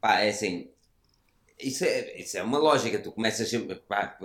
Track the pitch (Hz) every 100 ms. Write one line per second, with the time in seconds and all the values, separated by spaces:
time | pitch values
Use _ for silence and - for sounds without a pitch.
0 | 110 98 104 101 104 87 - _ _ _
1 | _ _ _ _ _ - 135 127 139 131
2 | 113 - 92 95 104 143 151 139 113 101
3 | - - 113 113 107 120 - 95 - 101
4 | 98 -